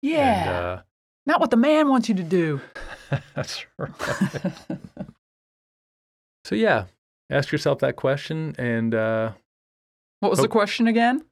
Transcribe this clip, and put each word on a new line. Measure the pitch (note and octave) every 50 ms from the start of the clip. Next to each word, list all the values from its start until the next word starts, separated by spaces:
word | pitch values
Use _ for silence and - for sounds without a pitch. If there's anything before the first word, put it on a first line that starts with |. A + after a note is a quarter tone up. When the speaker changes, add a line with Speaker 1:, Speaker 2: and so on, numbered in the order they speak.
Speaker 1:
Yeah. | - C#4 D#4+ D#4 C#4+ C4 A3 F#3+
Speaker 2:
And, | F3 -
uh, | F2+ F2 F2 F2 F2+ F2+ - _ _ _ _ _ _ _ _
Speaker 1:
Not | - D#4 E4+
what | - B3+
the | B3+ A3+
man | A#3 - - D4+ D#4 C#4+
wants | C4+ B3+ A#3 -
you | A3
to | F#3 F3+
do. | D#3 F3 F3+ E3+ D#3+ D3 C#3 - - _ - - - - -
Speaker 2:
<laughs> | - - - - - - _
That's | - B2+ - - - - _ _ -
right. | - D3 D3 - - - - - G3 C#3 - - - F#3+ - - - _
<laughs> | - - - - _ - - - - _ _ _ _ _ _ _ _ _ _ _ _ _ _ _ _ _ _ _ _ _ _ _ _ _ _
So | - F#3+
yeah, | G#3+ A3 G#3+ E3 A#2 G2 - _ _ _ _ _ _ _ _
ask | C3+ C#3 C#3 -
yourself | - D3 - C#3+ C#3+ C#3
that | - C3 B2+
question | - - C3 C3+ C#3+ - - D#3 D#3+ D#3+ D#3 - -
and, | B2+ A#2+ A#2 A2+ A2+ A2+ A2+
uh, | A2 A2 A2 A2+ A2+ A2 A2+ G#2+ - _ _ _ _ _ _ _ _ _ _ _ _ _ _ _ _
Speaker 1:
What | - G#3+
was | G3 F#3
the | -
Speaker 2:
hope | A3
Speaker 1:
question | - A3+ G3+ G3 - - A#3 A3+
again? | A3+ A3+ A#3 A#3+ B3+ C#4 - _